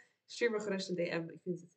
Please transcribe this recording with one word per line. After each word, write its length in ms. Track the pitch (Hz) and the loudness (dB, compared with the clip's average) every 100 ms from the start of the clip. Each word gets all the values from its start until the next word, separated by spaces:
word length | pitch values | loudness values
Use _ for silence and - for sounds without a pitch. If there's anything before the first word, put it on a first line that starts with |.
| - _ - | -14 _ -14
Stuur 260 | - 240 | 0 2
me 80 | 214 | 2
gerust 300 | 208 190 185 | 0 0 0
een 60 | 180 | 0
D 40 | |
M. 300 | 170 165 165 | 2 0 -2
Ik 120 | 170 | -6
vind 160 | - 165 | -4 -4
het 140 | - | -6